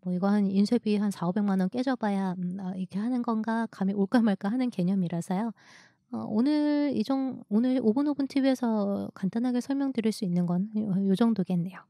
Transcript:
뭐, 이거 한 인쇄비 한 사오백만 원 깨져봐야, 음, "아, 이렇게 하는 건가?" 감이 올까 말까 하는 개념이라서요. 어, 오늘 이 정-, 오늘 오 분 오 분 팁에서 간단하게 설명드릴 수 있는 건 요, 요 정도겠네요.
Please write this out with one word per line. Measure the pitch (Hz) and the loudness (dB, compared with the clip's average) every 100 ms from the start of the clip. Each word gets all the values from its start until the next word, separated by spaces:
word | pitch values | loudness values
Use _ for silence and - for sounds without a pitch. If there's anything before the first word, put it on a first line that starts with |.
뭐, | 185 | -4
이거 | 180 196 | -2 2
한 | 208 196 | 2 2
인쇄비 | 196 202 240 220 208 | 2 2 2 0 0
한 | 208 | 0
사오백만 | 190 175 180 208 190 | -2 -2 0 0 0
원 | 185 | 0
깨져봐야, | 247 254 254 214 196 190 180 | -2 -2 -2 -2 -2 -2 -4
음, | 180 185 | -6 -6
"아, | 190 190 | -8 -6
이렇게 | 185 190 | -6 -4
하는 | 220 254 | -2 -2
건가?" | 240 220 220 226 226 | -2 -2 -2 -2 -4
감이 | - 190 | -2 -2
올까 | 202 196 254 | 0 2 4
말까 | 226 196 196 | 4 2 -2
하는 | 247 254 | -2 -2
개념이라서요. | 226 175 196 170 170 165 185 226 - - - - _ _ | 0 0 2 0 -2 -2 -2 -2 -8 -18 -20 -20 _ _
어, | 233 226 | -10 -4
오늘 | 214 254 302 294 294 294 254 | 0 2 2 2 2 0 0
이 | |
정-, | 214 269 262 262 - | 0 0 -2 -6 -2
오늘 | 208 247 254 | 0 2 2
오 | 220 | 2
분 | 220 294 | 2 2
오 | |
분 | 285 277 | 0 -2
팁에서 | 277 269 254 240 220 202 202 196 - | 2 2 2 2 0 0 -2 -4 -4
간단하게 | 190 233 247 247 | -4 0 0 -2
설명드릴 | 240 277 277 262 220 | -2 -2 -2 0 -2
수 | 208 190 | 0 0
있는 | 175 175 | 0 2
건 | 175 208 214 | 0 0 -2
요, | 214 185 196 | 0 0 2
요 | 190 | 4
정도겠네요. | 233 220 180 180 170 - - | 4 2 0 0 -2 -8 -20